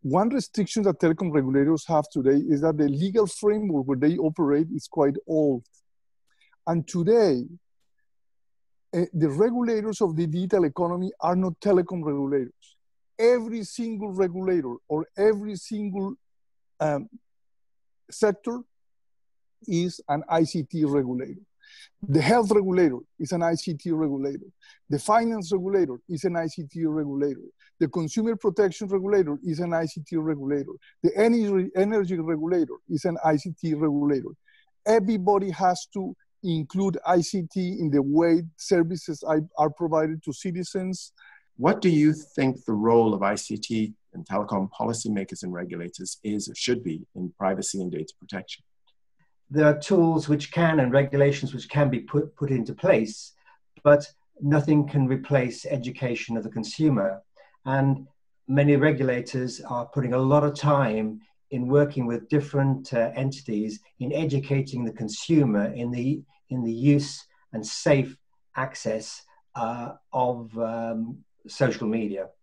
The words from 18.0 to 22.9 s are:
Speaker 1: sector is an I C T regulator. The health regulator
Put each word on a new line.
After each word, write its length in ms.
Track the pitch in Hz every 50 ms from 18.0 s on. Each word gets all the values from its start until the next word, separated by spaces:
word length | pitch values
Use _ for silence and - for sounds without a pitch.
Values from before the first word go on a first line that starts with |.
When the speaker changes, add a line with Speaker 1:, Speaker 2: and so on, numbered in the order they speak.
| _ _
Speaker 1:
sector 480 | - - - 208 196 - _ 240 233 247 240 _ _ _ _ _ _ _ _ _ _ _ _ _ _ _ _ _ _ _ -
is 320 | - 190 170 175 180 - - -
an 140 | - 143 151 156 -
I 140 | - 165 165
C 180 | 151 - 170
T 240 | 143 - - 165 156
regulator. 560 | 143 139 143 131 123 127 123 135 - - - - _ _ _ _ _ - - - _ _ _ -
The 140 | 202 139 160
health 300 | 139 143 226 247 226 196
regulator 480 | 214 208 196 190 180 180 180 151